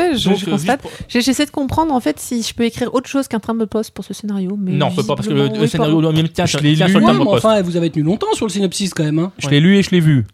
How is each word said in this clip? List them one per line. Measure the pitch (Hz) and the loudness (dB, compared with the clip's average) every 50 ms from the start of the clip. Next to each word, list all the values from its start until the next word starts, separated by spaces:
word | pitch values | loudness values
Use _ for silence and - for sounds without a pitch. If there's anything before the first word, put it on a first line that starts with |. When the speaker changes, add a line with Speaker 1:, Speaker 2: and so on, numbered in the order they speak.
| 349 359 | 0 0
Speaker 1:
ouais, | 285 | 0
je, | 214 - 190 | 0 0 0
Speaker 2:
Donc, | 196 190 | 0 0
Speaker 1:
je | 196 | -2
Speaker 2:
euh, | 175 | -2
Speaker 1:
constate. | 156 143 156 226 269 277 | -4 -2 0 -2 -2 -2
Speaker 2:
juste | - 160 - | -4 -10 -14
pour | - - - | -14 -8 -4
Speaker 1:
J'ai, | - 240 | -2 0
j'essaie | 240 269 247 - 294 | 0 0 0 0 -2
de | - | -2
comprendre, | - 302 277 240 - 311 330 320 | -4 -4 -4 -2 0 0 0 0
en | 269 247 | 0 0
fait, | - 302 294 - | 0 -2 -4 -4
si | - - 247 233 | -6 -6 -6 -6
je | 214 - - | -6 -6 -4
peux | - | -2
écrire | 233 226 - 240 247 220 233 | -2 -2 -2 -4 -4 -2 -2
autre | 262 254 - | -4 -4 -2
chose | - 277 269 | -4 -4 -4
qu'un | - 247 214 | -2 -6 -6
train | - - 226 | -4 -4 -4
de | 226 220 | -4 -4
poste | 202 - 214 220 - | -2 -4 -4 -6 -6
pour | - - 190 | -10 -14 -14
ce | - 196 | -12 -12
scénario, | - 214 208 202 196 185 180 208 | -10 -8 -6 -6 -4 -4 -4 -6
mais | 208 190 185 | -4 -4 -2
Speaker 2:
Non, | 143 147 147 | 0 0 0
on | - - | 0 -2
peut | 156 | -2
pas, | 131 - 143 | -2 -2 -4
parce | 135 - | -4 -2
que | - | -2
le, | 143 139 | 0 0
Speaker 1:
visiblement, | 143 139 - - | 0 0 0 0
Speaker 2:
le | - | 0
Speaker 1:
oui, | 151 | 0
Speaker 2:
scénario | - 156 156 151 160 | 0 0 0 2 2
Speaker 1:
pardon. | 160 156 160 | 2 2 2
Speaker 2:
lui-même | 156 160 165 160 | 2 0 0 -2
tient, | - - 175 | -2 -2 -2
Speaker 3:
Je | - - 143 | -2 0 0
l'ai | 147 147 156 | 2 2 4
Speaker 2:
tient | 160 190 | 4 4
Speaker 3:
lu. | 185 | 4
Speaker 2:
sur | 196 208 | 4 4
le | 220 | 4
Speaker 4:
Ouais, | 226 | 4
Speaker 2:
timbre | 233 - - | 4 4 2
Speaker 4:
mais | - | 2
Speaker 2:
poste. | - - 214 | 2 2 4
Speaker 4:
enfin, | 220 220 208 | 2 2 2
vous | 180 175 170 | 0 0 -2
avez | 175 170 160 | -2 -2 0
tenu | - 160 147 | 0 0 0
longtemps | 160 208 - - 427 427 | 0 0 0 -2 -2 -2
sur | - 233 | -2 -2
le | 214 | -4
synopsis | 170 202 196 180 - - 202 180 - | -2 -2 -2 -2 -2 -4 -4 -4 -2
quand | - | -2
même, | 156 151 151 160 | -2 0 0 0
hein. | 175 196 - - | 0 -2 -4 -6
Speaker 3:
Je | - | -2
Speaker 2:
Ouais. | 139 143 | 2 4
Speaker 3:
l'ai | 143 | 4
lu | 156 185 202 | 6 6 6
et | 196 | 4
je | 185 - | 4 2
l'ai | 180 175 | 2 2
vu. | 156 156 147 127 107 - | 4 4 4 2 2 -2